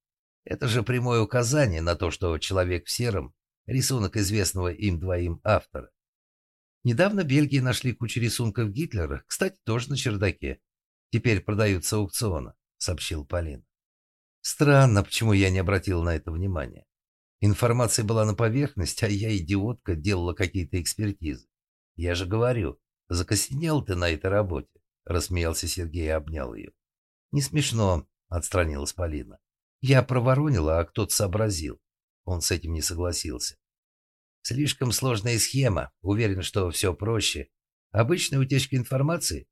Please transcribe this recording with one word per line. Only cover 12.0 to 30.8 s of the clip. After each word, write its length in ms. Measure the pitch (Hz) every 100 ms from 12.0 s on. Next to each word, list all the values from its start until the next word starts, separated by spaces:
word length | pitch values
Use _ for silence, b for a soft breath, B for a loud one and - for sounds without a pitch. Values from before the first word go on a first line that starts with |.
| 92 - 110 76 60 - _ -
сообщил 480 | - 85 - 80 73
Полина. 360 | 87 80 67 _ _ _ _ _ _ _ _
Странно, 600 | - - 147 139 131 101
почему 320 | 98 - 113
я 160 | 98 95
не 80 | 95
обратил 440 | 92 98 - 87
на 140 | 85 80
это 160 | 85
внимания. 540 | 80 98 82 62 50 _ _ _ _ _ -
Информация 640 | 104 98 120 120 117 -
была 200 | 107 113
на 100 | 107
поверхности, 720 | 101 113 127 143 104 80 -
а 40 | 110
я, 280 | 101 110 101
идиотка, 580 | 80 101 107 - -
делала 400 | 82 85 92 87
какие-то 460 | 87 92 95 85 90
экспертизы. 680 | 76 - 107 98 78 64 _ _ _ _ _ -
Я 180 | 87
же 120 | 87 90
говорю, 540 | 110 120 120 73 - _ _ -
закостенел 760 | 87 90 101 - 135 165 151
ты 120 | 98
на 160 | 87 87
этой 200 | 78 95
работе, 380 | 101 98 71 - _ _ _
рассмеялся 600 | - 87 - 87 82 80 87
Сергей 400 | - 85 85 78
и 40 |
обнял 440 | 78 76 78 64
ее. 160 | 53 50 _ _ _ _ _ -
Не 100 | 143
смешно, 640 | 135 151 139 113 98 85 - _ -
отстранилась 640 | 85 - 92 85 71 71
Полина. 460 | - 85 73 - - _ _ _ -
Я 220 | 127 131
проворонила, 800 | 123 127 123 131 151 107 78 82